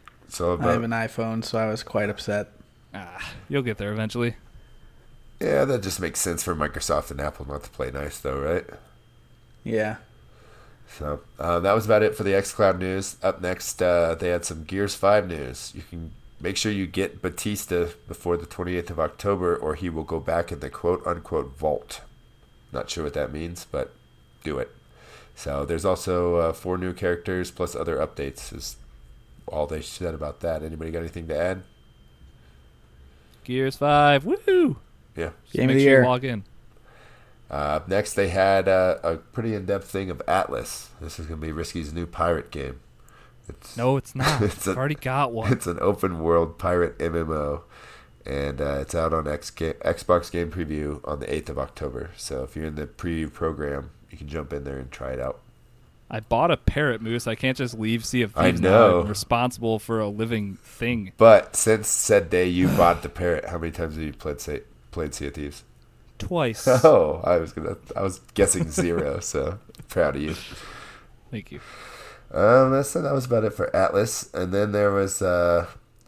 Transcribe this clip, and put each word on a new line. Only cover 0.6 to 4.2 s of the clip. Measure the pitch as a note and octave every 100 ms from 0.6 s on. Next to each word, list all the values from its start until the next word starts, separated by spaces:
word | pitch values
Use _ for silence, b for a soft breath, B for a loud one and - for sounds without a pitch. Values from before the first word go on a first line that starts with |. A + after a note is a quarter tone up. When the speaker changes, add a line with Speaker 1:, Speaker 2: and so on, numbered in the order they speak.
| -
Speaker 2:
have | -
an | A#2
iPhone, | A2+ A2+ - A2+ A2+
so | - A2+
I | A2
was | A2
quite | - G#2 G#2
upset. | G2+ - G#2 - - - _ -
Speaker 3:
Ah, | G2 F2 F2+ - - -
you'll | C#3
get | A#2+ G#2
there | G2+
eventually. | G#2+ A2 A#2+